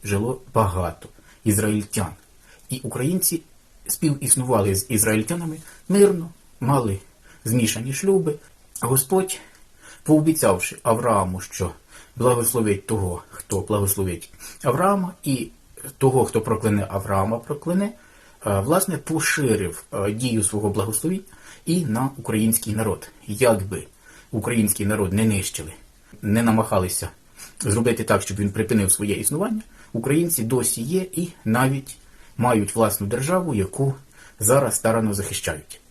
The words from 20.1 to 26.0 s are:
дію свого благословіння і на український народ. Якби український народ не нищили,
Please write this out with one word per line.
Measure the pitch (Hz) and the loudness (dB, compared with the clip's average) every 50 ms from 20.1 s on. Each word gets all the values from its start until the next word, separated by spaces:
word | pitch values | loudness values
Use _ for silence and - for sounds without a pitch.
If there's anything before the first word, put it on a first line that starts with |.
| 104 | -2
дію | 110 127 127 113 113 104 | -2 -2 0 0 0 0
свого | - - 104 104 104 | 0 -2 -2 -2 0
благословіння | 98 107 101 110 110 - - 160 185 196 - - - - - - - - - | 0 0 -2 -2 -4 -4 -2 -2 -4 -4 -6 -10 -18 -20 -20 -20 -20 -10 -4
і | - 165 185 170 | -2 0 0 0
на | 127 107 117 131 139 135 | 0 0 0 -2 -2 -4
український | 139 - - 113 107 110 113 110 110 - 110 104 | -6 -6 -2 0 2 2 2 2 0 -2 -4 -4
народ. | 110 110 107 87 76 - - - - - | -2 -2 -2 -2 -4 -8 -14 -20 -18 -12
Якби | - 104 101 127 120 110 101 95 98 95 85 - - - _ _ - - - - _ | -10 -2 2 4 4 4 2 0 -4 -6 -8 -10 -12 -20 _ _ -20 -20 -20 -14 _
український | - 110 98 - 123 117 107 104 - - 104 | -6 -4 -2 0 2 2 2 2 0 0 0
народ | 101 107 104 101 92 90 | 0 0 0 0 0 2
не | 104 113 | 2 2
нищили, | 113 104 98 92 - - - 78 78 - - - - _ _ | 2 2 0 -2 -4 -8 -8 -12 -12 -14 -18 -20 -20 _ _